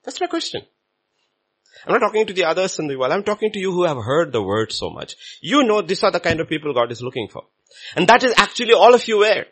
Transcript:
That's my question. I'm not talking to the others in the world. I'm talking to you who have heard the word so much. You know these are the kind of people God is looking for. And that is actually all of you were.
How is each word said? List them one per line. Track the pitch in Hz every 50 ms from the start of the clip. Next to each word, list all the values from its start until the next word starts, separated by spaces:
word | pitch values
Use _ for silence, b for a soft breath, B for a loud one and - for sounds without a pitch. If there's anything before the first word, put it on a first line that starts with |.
| _
That's | - - -
my | 370
question. | 349 339 330 - - - 107 - _ _ _ _ _ _ _ _ _ _ _ _ _ _ _ _ _ _ _ _ B B B B
I'm | -
not | 185 240
talking | 233 202 - 214 220
to | 202
the | 190 185 175
others | 160 160 180 185 190 - -
in | 160
the | 147 139
world. | 131 127 127
I'm | 160 196 196
talking | 214 208 - 220 214
to | 214 202
you | 185 190
who | 175 180
have | 180 170 147 127
heard | 104 117 135 160 170 151
the | 123 117
word | 101 92 101 110 113 -
so | - - 101 85
much. | 78 73 76 - - B B B B B
You | - 156 233 294 269
know | 220 208 214
these | 190 156 190 -
are | - 196
the | 175 175
kind | - 170 165 160
of | 165 -
people | 160 151 151 147
God | 131 123 120 120
is | 120 110
looking | 123 123 - 127 107 -
for. | - - - _ _ _ _ B B B B B B
And | 147 180 196
that | 226 247 254
is | 247 220 -
actually | 202 196 - - 240 254
all | 233 170 185 233 247
of | 233 -
you | 226 220 202
were. | 208 220 196 151 - _